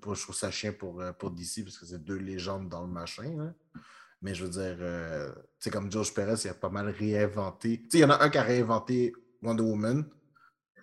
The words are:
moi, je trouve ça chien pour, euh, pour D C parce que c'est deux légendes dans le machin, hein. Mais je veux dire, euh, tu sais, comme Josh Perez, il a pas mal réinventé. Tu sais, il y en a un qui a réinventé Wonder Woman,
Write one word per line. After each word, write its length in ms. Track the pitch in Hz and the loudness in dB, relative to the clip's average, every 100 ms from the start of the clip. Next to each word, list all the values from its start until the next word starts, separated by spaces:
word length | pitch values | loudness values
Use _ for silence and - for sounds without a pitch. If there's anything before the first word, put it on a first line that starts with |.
moi, 100 | 104 | -8
je 80 | 98 | -8
trouve 140 | - - | -6 -4
ça 140 | 101 | -4
chien 220 | - 104 | -4 -4
pour, 280 | 101 92 90 | -6 -8 -8
euh, 120 | 90 | -8
pour 180 | 87 101 | -6 -8
D 100 | 87 | -8
C 220 | 85 113 | -10 -10
parce 140 | 98 - | -10 -14
que 60 | 85 | -14
c'est 160 | 90 | -12
deux 140 | 78 95 | -8 -6
légendes 500 | 95 92 90 98 95 | -6 -6 -6 -6 -6
dans 140 | 85 | -8
le 60 | 90 | -8
machin, 440 | 87 85 - 131 156 | -8 -10 -10 -8 -6
hein. 140 | 160 - _ - - - - - | -8 -10 _ -20 -20 -20 -20 -12
Mais 120 | 95 | -8
je 100 | 87 | -6
veux 60 | 92 | -6
dire, 260 | 92 92 87 | -4 -4 -4
euh, 500 | 87 87 82 78 71 | -4 -4 -4 -6 -6
tu 80 | - - - | -10 -18 -8
sais, 100 | 110 | -6
comme 200 | 107 98 | -4 -2
Josh 220 | 107 101 | -2 -2
Perez, 220 | - 101 113 | 0 0 0
il 60 | 98 | -2
a 40 | |
pas 140 | 90 95 | -6 -4
mal 220 | 98 104 | -4 -4
réinventé. 880 | 95 107 104 101 104 95 - 117 117 | -2 0 2 2 0 -4 -2 -2 -2
Tu 60 | - | 4
sais, 80 | 170 | 8
il 20 | |
y 20 | |
en 60 | 143 | 10
a 120 | 143 | 10
un 60 | 147 | 8
qui 80 | 143 | 6
a 60 | |
réinventé 720 | 113 123 113 110 - 127 120 - _ - | 4 4 4 2 2 2 2 -2 _ -8
Wonder 200 | 113 113 | -2 2
Woman, 420 | 113 107 110 139 151 - _ _ _ _ _ _ | 2 2 2 2 -2 -10 _ _ _ _ _ _